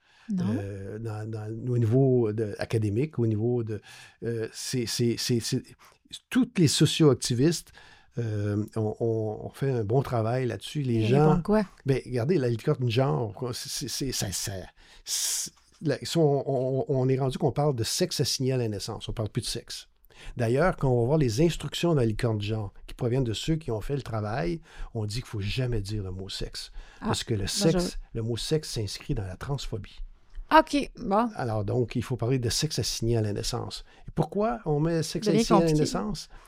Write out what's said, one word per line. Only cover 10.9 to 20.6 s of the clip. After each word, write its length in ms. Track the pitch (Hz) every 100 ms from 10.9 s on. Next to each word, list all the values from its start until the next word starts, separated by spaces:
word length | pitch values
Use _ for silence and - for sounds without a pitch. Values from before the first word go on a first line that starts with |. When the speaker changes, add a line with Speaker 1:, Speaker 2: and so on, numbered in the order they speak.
| 113
Speaker 1:
Ils 120 | 110
Speaker 2:
gens 220 | 135 156
Speaker 1:
répondent 140 | 180
quoi ? 220 | 160 214 196 - 131
Speaker 2:
Ben, 160 | 127 -
regardez, 320 | 123 131 180
la 120 | 123
licorne 340 | 113 - 143 123
du 40 |
genre, 420 | 110 123 151 110
quoi, 200 | - 123
c'est, 160 | 117 -
c'est, 180 | - 127
c'est, 240 | - 135
ça, 180 | - 110
ça, 180 | - - 95 - - - - -
c'est, 460 | - - - - _ _ -
là, 160 | 151 120
si 140 | 117 165
on, 320 | 151 139 131 135 127 135
on, 40 | -
on 180 | 135 131
est 100 | 131
rendu 200 | 135 135
qu'on 160 | 143
parle 200 | 147 151
de 120 | 120 107
sexe 340 | - 185 -
assigné 320 | 147 - 127
à 60 | 127
la 100 | 117
naissance. 400 | 98 - 101 -
On 60 |
parle 160 | 107 104
plus 140 | 120
de 40 | -
sexe. 400 | - - - - _ _ - - -
D'ailleurs, 420 | 117 131